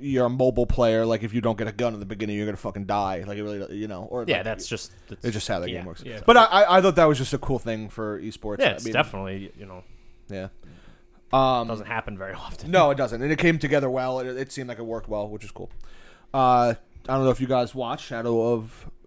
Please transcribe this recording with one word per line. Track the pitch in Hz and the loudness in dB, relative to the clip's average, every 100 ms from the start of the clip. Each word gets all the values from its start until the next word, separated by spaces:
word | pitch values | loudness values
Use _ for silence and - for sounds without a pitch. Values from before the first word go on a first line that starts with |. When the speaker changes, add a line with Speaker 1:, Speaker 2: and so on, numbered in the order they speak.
Speaker 1:
you're | 139 127 123 | -2 0 2
a | |
mobile | 127 127 117 120 | 2 2 2 2
player. | - 117 113 113 | 4 4 4 2
Like, | 110 | 0
if | 110 | -2
you | 117 | -2
don't | 113 104 | -2 -2
get | 110 | -4
a | |
gun | 101 117 | -2 -2
in | 107 | -4
the | |
beginning, | 98 104 104 104 | -8 -6 -4 -4
you're | 107 | -4
gonna | 98 | -6
fucking | 107 101 | -8 -6
die. | 98 101 98 92 | -2 0 0 -4
Like, | 95 104 | -8 -8
it | |
really, | 104 104 98 101 | -8 -8 -8 -8
you | 107 | -8
know. | 92 - | -10 -8
Or, | 123 117 | -4 -2
Speaker 2:
Yeah, | 98 | -2
Speaker 1:
like, | |
Speaker 2:
that's | 107 104 - | -2 -8 -8
just, | 113 - - - | -8 -10 -18 -18
that's | 104 | -8
Speaker 1:
it's | 123 | -6
just | 104 - | -4 -4
how | 95 | -4
the | 90 | -4
Speaker 2:
yeah, | 87 | -8
Speaker 1:
game | 90 | -10
works. | 82 | -14
Speaker 2:
yeah. | - - - | -14 0 6
Speaker 1:
But | 240 | 8
I, | 220 | 8
I, | 196 202 185 | 6 6 8
I | |
thought | 190 151 | 6 6
that | 156 | 6
was | 139 | 4
just | 131 | -2
a | 139 | -4
cool | - 127 | -2 -2
thing | 117 110 107 | -4 -6 -8
for | - 107 101 | -8 -6 -6
esports. | 101 - 107 104 | -8 -10 -8 0
Speaker 2:
Yeah, | - | 0
Speaker 1:
I | |
Speaker 2:
it's | 98 | 0
Speaker 1:
mean, | 113 | -2
Speaker 2:
definitely, | 117 151 98 95 98 98 - | 0 0 -4 -8 -10 -12 -16
you | 98 | -18
know, | 92 - - - - - | -18 -20 -20 -20 -20 -12
Speaker 1:
Yeah. | 98 95 - - - - - _ _ - | -10 -10 -12 -20 -20 -20 -20 _ _ -2
Um, | 135 131 127 117 | 2 4 2 -2
Speaker 2:
doesn't | 110 101 | -6 -6
happen | 113 107 98 | -6 -6 -8
very | 95 | -10
often. | 95 - - 160 | -10 -12 -10 2
Speaker 1:
No, | 180 151 | 6 6
it | 139 | 4
doesn't, | 123 117 | 0 -2
and | 139 | -2
it | 156 | 2
came | 170 165 | 4 2
together | 147 143 135 | 2 2 2
well. | 127 127 127 | 0 0 -2
It, | 127 127 | -4 -8
it | 135 | -8
seemed | - 123 | -8 -10
like | 117 | -8
it | 113 | -8
worked | 113 110 | -8 -6
well, | 107 107 | -4 -4
which | 107 | -8
is | - | -12
cool. | - 92 - - - - - - | -14 -12 -12 -14 -16 -20 -20 -4
Uh, | 135 127 123 120 110 - - - | 2 6 6 4 2 -6 -12 -2
I | |
don't | 135 | 2
know | 131 | 4
if | 117 | 2
you | 127 | 2
guys | 127 120 | 0 0
watched | 131 117 147 - | -4 -6 -6 -8
Shadow | 117 117 117 117 | -4 0 2 2
of | 117 110 - - - | 0 -4 -14 -16 -18